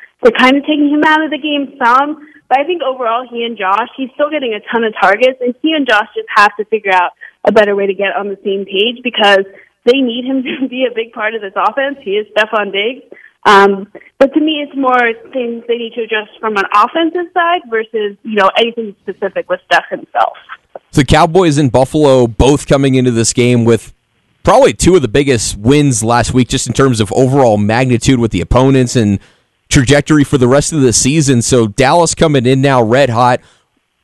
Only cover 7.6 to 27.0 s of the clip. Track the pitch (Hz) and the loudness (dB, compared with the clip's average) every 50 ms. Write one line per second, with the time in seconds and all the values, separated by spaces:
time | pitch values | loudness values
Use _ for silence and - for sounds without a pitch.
7.6 | 208 202 202 202 202 202 190 185 196 190 - 190 202 202 196 196 - 202 196 202 | 2 2 0 -2 -2 -4 -4 -4 -4 -4 -4 -6 -6 -8 -10 -8 -6 -6 -6 -6
8.6 | 196 196 196 190 214 240 240 240 - 240 - - 214 202 202 190 196 196 - - | -6 -6 -4 -4 -4 -4 -4 -6 -8 -8 -4 0 2 2 2 2 0 -2 -10 -20
9.6 | - _ _ _ - 240 262 277 262 233 233 254 247 262 269 262 247 302 330 277 | -20 _ _ _ 0 0 2 2 0 -2 -4 -4 -6 -4 -4 -4 -4 -6 -6 -6
10.6 | 262 247 247 262 262 233 - 220 226 226 - 233 214 214 226 220 202 196 202 196 | -6 -6 -4 -4 -4 -4 -4 -6 -8 -8 -8 -6 -6 -6 -6 -6 -10 -8 -4 -2
11.6 | 180 214 220 277 269 277 277 277 - 202 196 214 208 - - 214 214 208 233 208 | -2 -2 -2 -2 -4 -4 -6 -8 -8 -6 -4 -4 -4 -4 -2 -2 -2 -2 -2 -4
12.6 | 202 196 190 196 208 240 269 277 - - - - - - _ _ - - 202 196 | -4 -4 -4 -6 -6 -6 -6 -10 -14 -20 -20 -20 -20 -20 _ _ 2 4 4 6
13.6 | 196 196 196 190 202 - - - - _ _ - 277 269 - 320 302 320 311 294 | 6 4 2 -2 -6 -12 -18 -20 -20 _ _ 0 0 2 2 0 0 -2 -2 -4
14.6 | 285 - - 277 269 254 254 247 240 226 226 226 - - - 262 247 233 233 233 | -8 -8 -6 -4 -2 0 2 2 0 0 -2 -6 -10 -10 -8 -6 -6 -6 -8 -8
15.6 | 226 - 233 240 233 226 - 240 220 220 226 214 202 - - - - 214 214 196 | -6 -6 -6 -4 -6 -8 -8 -8 -8 -6 -6 -6 -6 -8 -12 -8 -6 -4 -2 -2
16.6 | 190 - 208 208 220 233 - 330 330 320 330 359 349 339 - 370 339 339 349 359 | -2 0 2 2 2 2 0 -2 -2 -2 -2 -6 -8 -4 -2 -2 0 0 -2 -4
17.6 | 349 233 226 220 220 - - 214 208 202 202 - - 226 214 202 190 190 - - | -4 -4 -6 -6 -4 -4 -6 -6 -6 -6 -8 -12 -10 -6 -2 0 0 2 2 0
18.6 | 233 233 226 240 226 202 190 _ _ 202 180 - 208 190 - 180 - - 180 175 | -2 -2 -4 -8 -10 -10 -12 _ _ -14 -10 -8 -8 -6 -6 -6 -6 -6 -6 -8
19.6 | _ - 175 165 - - 196 175 - - - 117 - - - - - - - - | _ -2 -2 -2 -2 -4 -10 -12 -10 -6 -4 -2 -2 -2 -4 -10 -18 -20 -20 -20
20.6 | _ _ - - _ _ - 151 139 - 156 151 170 165 160 196 185 160 139 147 | _ _ -20 -20 _ _ 0 0 2 4 4 4 4 4 2 2 2 2 2 2
21.6 | 147 123 101 123 135 - - 156 151 135 131 131 120 113 110 - 120 135 147 135 | 0 2 2 2 0 0 0 2 4 4 4 4 2 2 0 2 2 2 2 0
22.6 | - - 147 139 139 135 131 127 127 127 117 113 113 - - 123 120 123 123 117 | 0 0 0 2 2 2 2 2 0 0 0 0 -2 0 0 0 2 2 2 2
23.6 | 113 117 113 110 - - - _ _ _ _ _ _ _ _ _ - 170 196 254 | 2 2 2 0 -2 -8 -20 _ _ _ _ _ _ _ _ _ 0 2 4 4
24.6 | 277 190 110 - - 165 185 170 131 110 104 139 147 139 131 104 - - - 101 | 4 4 2 2 2 4 4 4 2 0 -2 0 0 0 0 0 -2 -6 -8 -2
25.6 | 104 123 143 151 147 139 120 - 110 113 117 120 110 - - 131 120 - 139 127 | 2 2 4 4 4 2 0 0 0 0 0 0 0 0 0 0 0 0 -2 -4
26.6 | - 123 113 - 135 131 120 107 | -4 -4 0 2 2 2 2 0